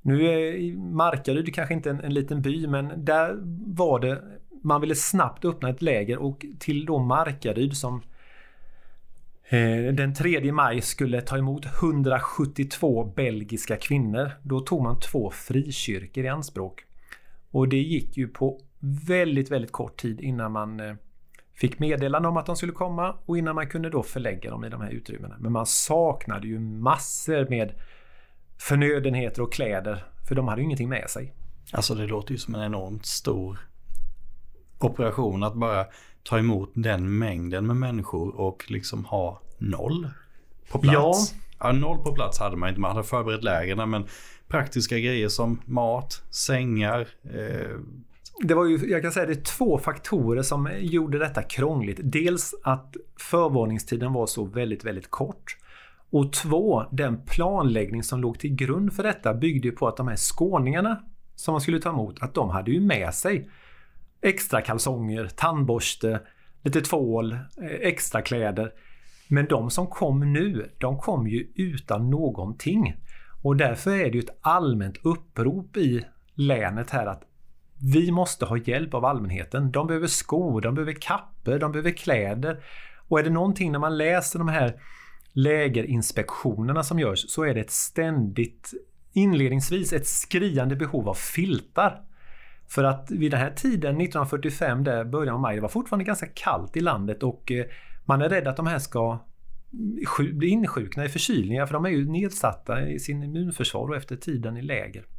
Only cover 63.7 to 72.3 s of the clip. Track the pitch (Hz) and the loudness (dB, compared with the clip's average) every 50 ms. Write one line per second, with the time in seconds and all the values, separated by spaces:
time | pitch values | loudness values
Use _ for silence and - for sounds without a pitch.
63.7 | - - - - _ - - - _ _ - 202 190 196 - - - 110 107 - | -20 -20 -20 -20 _ -18 -18 -18 _ _ 0 2 2 2 -2 0 0 0 2 2
64.7 | 110 113 - 139 127 120 113 107 107 113 110 92 - - 151 165 165 147 139 131 | -2 0 0 0 0 -2 -2 -2 -2 -4 -4 -6 -4 0 0 2 4 4 4 4
65.7 | 117 117 - - - - - 110 110 107 - - _ _ - - - - - 147 | 2 2 0 -2 -2 0 0 0 0 -2 -4 -10 _ _ -20 -20 -20 -4 -2 2
66.7 | 139 160 143 - 180 151 135 117 113 113 113 113 113 120 131 - - - 180 156 | 2 2 2 2 2 2 2 2 2 2 0 -2 -4 -6 -10 -12 -12 -12 -8 -8
67.7 | 156 - 240 180 170 - - - - 110 - - 123 120 110 104 92 110 110 110 | -6 -2 0 0 0 0 -4 -2 -2 -2 0 0 0 0 0 0 0 -2 -4 -4
68.7 | - - - - - - - - - - - - 143 139 147 151 160 117 113 120 | -6 -14 -18 -18 -20 -18 -18 -20 -20 -20 0 2 4 4 4 4 2 2 2 0
69.7 | - - 180 180 - - 196 151 135 139 143 143 143 151 185 208 175 110 101 - | 0 0 -2 -2 -2 0 2 2 4 4 4 4 4 2 2 2 0 -2 -4 -6
70.7 | - - - 127 135 139 - - 190 139 113 107 110 120 - - - - 190 180 | -6 -2 -2 0 0 0 0 0 0 2 2 0 0 -2 -4 -4 -4 -2 -2 -2
71.7 | 147 131 - - 101 104 117 123 139 151 160 135 | -2 -6 -2 -2 0 2 2 2 2 2 2 0